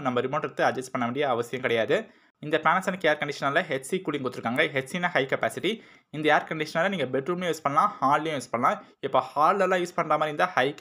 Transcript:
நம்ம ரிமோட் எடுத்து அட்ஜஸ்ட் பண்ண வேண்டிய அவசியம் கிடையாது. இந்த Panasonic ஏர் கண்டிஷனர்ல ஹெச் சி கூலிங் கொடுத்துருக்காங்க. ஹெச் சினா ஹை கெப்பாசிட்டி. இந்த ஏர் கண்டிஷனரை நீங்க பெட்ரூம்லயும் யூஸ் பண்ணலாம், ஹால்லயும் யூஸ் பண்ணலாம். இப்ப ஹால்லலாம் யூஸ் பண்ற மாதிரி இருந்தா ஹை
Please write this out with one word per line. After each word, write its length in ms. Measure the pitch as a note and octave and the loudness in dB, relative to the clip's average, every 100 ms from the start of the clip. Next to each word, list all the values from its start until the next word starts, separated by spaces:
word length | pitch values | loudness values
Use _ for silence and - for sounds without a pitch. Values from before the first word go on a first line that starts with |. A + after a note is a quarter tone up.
| C3+ | 0
நம்ம 160 | A#2+ C3 | 0 0
ரிமோட் 200 | D3+ D3 | -2 -4
எடுத்து 160 | - C#3+ | 2 2
அட்ஜஸ்ட் 260 | A#2 B2+ | 0 -6
பண்ண 140 | C3 A#2+ | -4 -2
வேண்டிய 180 | B2+ C#3+ | 0 0
அவசியம் 300 | A#2+ A#2+ B2+ B2+ | 0 -2 -2 0
கிடையாது. 320 | A#2 G#2+ F3+ A3+ _ _ _ D3 | 2 2 0 -2 _ _ _ -2
இந்த 100 | D3+ D3+ | 2 2
Panasonic 360 | F3+ F#3+ F3+ D#3 | 2 0 0 2
ஏர் 80 | D3+ | 2
கண்டிஷனர்ல 420 | D3 C#3 C#3+ D3+ F3 | -2 -2 0 0 0
ஹெச் 180 | C3+ C3 | -6 -4
சி 80 | F#3 F#3 | -6 -4
கூலிங் 180 | D3 B2+ | -4 -4
கொடுத்துருக்காங்க. 380 | - A2 C3 D#3+ C#3 | -4 -4 0 0 0
ஹெச் 180 | C3 | -4
சினா 180 | F3+ F3 D3+ | -4 0 0
ஹை 80 | C3 | 0
கெப்பாசிட்டி. 380 | C#3+ A2+ - F3 A3+ - - _ D3+ | -2 -2 -2 -4 -6 -12 -20 _ -2
இந்த 80 | D3+ D#3+ | 2 2
ஏர் 120 | F3 | 2
கண்டிஷனரை 400 | D#3+ D3+ E3 F#3+ F#3+ | -6 -4 -2 -2 -2
நீங்க 120 | B2+ C3 | -2 -2
பெட்ரூம்லயும் 380 | C#3 F3+ F3+ | -2 -4 -4
யூஸ் 120 | D#3 C#3 | -2 0
பண்ணலாம், 260 | D3 G3+ - | 2 2 2
ஹால்லயும் 340 | C3+ D3+ D#3+ C#3+ | 2 2 0 -4
யூஸ் 120 | - | -4
பண்ணலாம். 260 | A#2 C#3 G3+ - _ C#3 | 0 0 0 -8 _ 0
இப்ப 160 | C3+ - | 2 2
ஹால்லலாம் 500 | C#3+ D#3+ G3 F#3 F#3 | 4 4 4 2 2
யூஸ் 140 | F3 - | 0 -2
பண்ற 140 | D#3+ D3+ | 0 2
மாதிரி 120 | D#3 | 0
இருந்தா 160 | D3+ F3+ C3+ | 0 0 2
ஹை 120 | C3+ D3 | 0 0